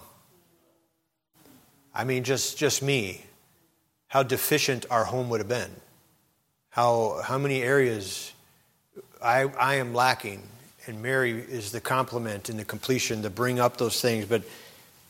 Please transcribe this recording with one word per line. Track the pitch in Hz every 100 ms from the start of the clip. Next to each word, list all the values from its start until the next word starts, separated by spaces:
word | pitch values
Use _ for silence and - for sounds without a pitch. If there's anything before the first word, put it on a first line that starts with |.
| - - _ _ _ _ _ _ _ _ _ _ _ _ - - _ _ _
I | -
mean, | 120 127
just, | 123 131 - -
just | 147 -
me, | 139 139 101 90 - _ _ _ _ _ _ _ -
how | 139
deficient | 127 123 - 147 143 127 -
our | 117
home | 104 123 123
would | 117
have | 101
been. | 123 95 92 - _ _ _ _ _ _ _ _
How, | - 120 117 110 76
how | 117 131
many | 139 135
areas | 123 139 127 110 92 - - - _ _ _ _ _ - - -
I, | 120 123
I | 135 - 127 139
am | 123
lacking, | 120 127 123 110 98 98 - - - -
and | 110
Mary | 117 135 127
is | 113 123 127 104
the | 113
complement | - 131 123 120 113 101 -
and | 110
the |
completion | 104 104 - 127 - 113
to | 107
bring | 95 123 123
up | 123 -
those | 120 -
things. | 127 113 101
But | 113 92 - - - - _